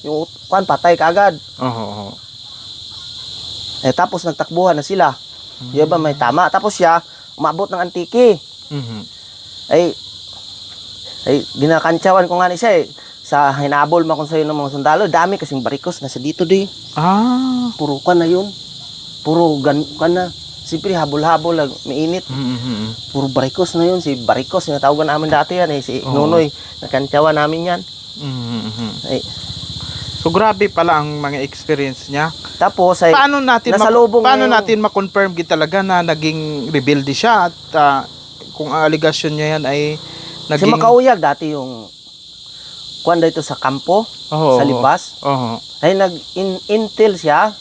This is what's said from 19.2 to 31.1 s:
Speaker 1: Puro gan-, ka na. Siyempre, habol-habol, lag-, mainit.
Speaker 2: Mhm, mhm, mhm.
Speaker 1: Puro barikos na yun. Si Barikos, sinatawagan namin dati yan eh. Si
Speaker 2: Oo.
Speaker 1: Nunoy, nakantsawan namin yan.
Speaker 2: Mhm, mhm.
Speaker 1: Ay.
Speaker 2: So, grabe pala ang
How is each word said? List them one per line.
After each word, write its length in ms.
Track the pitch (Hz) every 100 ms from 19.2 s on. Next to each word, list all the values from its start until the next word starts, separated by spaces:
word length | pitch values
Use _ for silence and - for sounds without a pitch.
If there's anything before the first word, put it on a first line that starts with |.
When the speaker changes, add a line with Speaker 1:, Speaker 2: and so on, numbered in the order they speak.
Speaker 1:
Puro 380 | - 160 170 147
gan-, 260 | 135 143 151 147
ka 120 | 160
na. 220 | 175 180 - - -
Siyempre, 320 | - 160 196
habol-habol, 600 | 180 147 147 156 160 165 165
lag-, 180 | 143 - -
mainit. 400 | 139 160 180 156
Speaker 2:
Mhm, 120 | 131
mhm, 200 | 127 127
mhm. 300 | 123 110 110 113 -
Speaker 1:
Puro 160 | 139 135
barikos 460 | 131 131 - 180 170
na 100 | 170
yun. 100 | 180
Si 160 | 156 131
Barikos, 500 | 113 113 131 185 170
sinatawagan 440 | 143 135 147 156
namin 200 | 151 156
dati 280 | 151 156 180
yan 120 | 170
eh. 120 | 147
Si 200 | 127 127
Speaker 2:
Oo. 120 | 135 139
Speaker 1:
Nunoy, 340 | 151 170 151 - - -
nakantsawan 520 | - 135 139 143 156
namin 320 | 156 151 160 175
yan. 140 | 175 185 - - -
Speaker 2:
Mhm, 440 | 143 131 120 117 107
mhm. 220 | 110 113 98 -
Speaker 1:
Ay. 140 | - - - - - - - - - - -
Speaker 2:
So, 80 | 165
grabe 400 | 170 220 196 202
pala 320 | 190 170 156
ang 160 | 151